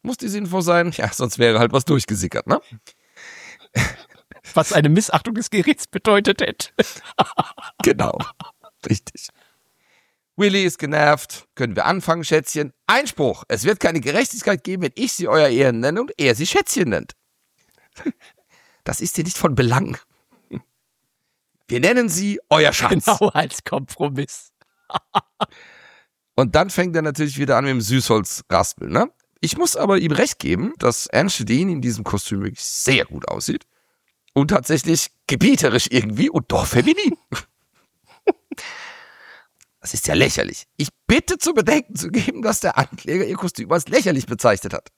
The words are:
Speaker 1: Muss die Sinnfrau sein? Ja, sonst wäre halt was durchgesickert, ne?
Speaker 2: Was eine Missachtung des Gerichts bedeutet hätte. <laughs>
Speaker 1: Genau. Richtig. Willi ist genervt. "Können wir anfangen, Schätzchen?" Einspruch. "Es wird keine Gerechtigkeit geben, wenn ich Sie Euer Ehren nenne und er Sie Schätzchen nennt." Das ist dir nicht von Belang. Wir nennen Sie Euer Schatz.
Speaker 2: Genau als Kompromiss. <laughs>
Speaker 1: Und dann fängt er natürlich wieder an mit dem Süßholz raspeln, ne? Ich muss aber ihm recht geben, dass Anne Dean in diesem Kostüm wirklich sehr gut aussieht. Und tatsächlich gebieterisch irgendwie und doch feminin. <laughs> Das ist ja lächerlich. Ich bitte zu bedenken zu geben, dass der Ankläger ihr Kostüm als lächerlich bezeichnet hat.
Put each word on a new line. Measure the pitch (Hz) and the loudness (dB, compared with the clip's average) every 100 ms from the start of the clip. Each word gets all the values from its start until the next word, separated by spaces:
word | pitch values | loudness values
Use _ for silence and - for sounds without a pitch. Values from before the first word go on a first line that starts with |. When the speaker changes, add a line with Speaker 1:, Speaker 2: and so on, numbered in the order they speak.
Speaker 1:
Muss | 233 254 | -8 -8
die | 226 | -6
Sinnfrau | 208 196 185 | -6 -4 -2
sein? | 175 175 170 - | 2 4 2 -2
Ja, | - | -4
sonst | - 123 - | -2 -6 2
wäre | 117 113 | 4 6
halt | 117 | 4
was | 131 | 2
durchgesickert, | - 143 - 107 87 - - | 2 0 0 -4 -2 -4 -2
ne? | 302 - 110 - _ _ - - - - - - - - - - _ _ - - | -2 -2 -20 -20 _ _ -20 -20 -20 -20 -20 -8 -4 -4 -4 -20 _ _ -20 -4
Speaker 2:
Was | - 156 | -2 2
eine | 185 - | 4 6
Missachtung | 165 - - - | 4 4 -2 -2
des | 220 220 | -6 -2
Gerichts | 214 175 294 - | 0 0 0 -2
bedeutet | 190 - 202 214 - | -4 2 2 2 -2
hätte. | - - - - | -4 -6 -10 -2
<laughs> | - - - - - - - - - _ | -2 -2 -12 -2 -2 0 -6 -6 -18 _
Speaker 1:
Genau. | - - - - - - - _ - _ - | 0 2 0 -2 -8 -12 -20 _ -20 _ -4
Richtig. | 104 - - - _ _ _ _ _ _ _ _ _ _ - | -4 -4 -18 -20 _ _ _ _ _ _ _ _ _ _ 0
Willi | 202 196 | 2 4
ist | 185 - | 0 -2
genervt. | 147 151 147 147 - - _ - | -4 2 4 4 0 -18 _ -6
"Können | 120 98 | -4 0
wir | |
anfangen, | - 190 - 170 | 0 0 0 -2
Schätzchen?" | 160 156 156 151 147 _ - | 2 0 0 -6 -6 _ 0
Einspruch. | 233 285 - 135 95 - | 0 0 -2 -2 -2 -6
"Es | 107 | -2
wird | 127 208 | 0 2
keine | - 165 | 0 0
Gerechtigkeit | 127 165 262 233 - 196 | 0 0 -2 -2 -2 -2
geben, | - 185 | -2 -4
wenn | 170 | -4
ich | - 240 | -4 -6
Sie | - 170 | -4 0
Euer | 156 147 | 4 4
Ehren | 120 139 117 | 6 2 2
nenne | 127 175 | 0 -2
und | 277 - | -6 0
er | 139 | 2
Sie | 113 160 | 2 2
Schätzchen | 392 - - 160 | 0 0 -2 0
nennt." | 87 - - _ _ _ _ _ _ _ - 311 - - _ _ _ _ _ | -2 -4 -20 _ _ _ _ _ _ _ -12 -12 -12 -20 _ _ _ _ _
Das | - - | -8 -6
ist | - - | -6 -4
dir | |
nicht | 175 - | -4 -2
von | 185 | -2
Belang. | 131 123 123 - 131 _ _ _ _ _ - _ _ _ _ _ _ _ _ _ _ _ | 2 2 2 -2 -8 _ _ _ _ _ -16 _ _ _ _ _ _ _ _ _ _ _
Wir | 120 | 0
nennen | 165 247 233 | 2 2 0
Sie | 165 202 202 _ | -2 -2 -4 _
Euer | - 151 | 4 4
Schatz. | 135 - 180 - | 2 0 2 2
Speaker 2:
Genau | 208 202 | 2 2
als | 147 156 - | 0 -4 -6
Kompromiss. | - 143 135 - 147 135 143 - - _ _ _ _ | -8 -8 -8 -6 -4 -4 -8 -10 -20 _ _ _ _
<laughs> | - _ 196 - _ 220 - - - - _ _ _ _ - | -10 _ -4 -4 _ -8 -8 -20 -20 -20 _ _ _ _ 0
Speaker 1:
Und | 127 | 4
dann | 151 185 | 4 2
fängt | 185 180 | 0 0
er | 165 | 0
natürlich | 156 143 151 135 | -2 -2 -4 -2
wieder | 143 123 | 2 2
an | |
mit | 139 | 2
dem | 131 | 0
Süßholz | 101 131 - 110 95 - - | 2 0 4 2 2 -8 0
raspeln, | 90 - - - | 0 0 -4 -2
ne? | 90 254 _ _ _ | 0 0 _ _ _
Ich | 160 - | -6 -2
muss | 339 - | -2 0
aber | - 196 | 2 2
ihm | 170 | 2
recht | 151 294 - | 0 0 -2
geben, | 69 - 185 320 | -2 -2 -2 -2
dass | - 117 - | -2 -2 -2
Anne | - 190 | 0 0
Dean | - 110 123 190 | -2 0 0 2
in | 165 | -2
diesem | 123 110 | -4 -4
Kostüm | 104 101 - 98 | -4 -4 -4 -6
wirklich | 98 - | -6 -8
sehr | - - - 101 - | -10 -4 0 0 0
gut | 73 - | -6 -8
aussieht. | - - - _ _ _ _ _ _ _ | -6 -4 -6 _ _ _ _ _ _ _
Und | - 147 | 0 2
tatsächlich | 208 127 160 - - - _ - | 2 2 -2 2 0 -2 _ -6
gebieterisch | 135 - 254 143 120 - | 2 4 6 4 2 2
irgendwie | 123 110 107 262 | 0 0 0 0
und | 139 - | 0 0
doch | - - | -2 2
feminin. | 117 247 349 370 320 _ | 2 4 4 2 -2 _
<laughs> | - - _ _ _ _ _ _ _ - - _ - - - - - - - - - _ _ _ _ | -12 -12 _ _ _ _ _ _ _ -2 -2 _ -18 -16 -16 -18 -20 -20 -20 -20 -20 _ _ _ _
Das | - | -10
ist | - - | -6 -2
ja | |
lächerlich. | 156 - - 50 - - _ | 2 2 2 -4 -6 -18 _
Ich | 147 _ - | -8 _ 2
bitte | 247 - 349 | 2 2 -4
zu | - | 0
bedenken | 302 185 302 - | 0 2 0 0
zu | 139 165 | -10 -4
geben, | 220 196 - | -2 -2 -4
dass | 220 202 | -4 -2
der | - - | 0 0
Ankläger | 139 - - 175 - | -2 -4 -4 -2 -2
ihr | 190 | -4
Kostüm | 180 - 87 | -6 -8 -2
als | 170 - | -2 2
lächerlich | 233 185 143 | 0 2 -2
bezeichnet | - 123 120 101 101 | -2 0 2 2 -2
hat. | - _ | -10 _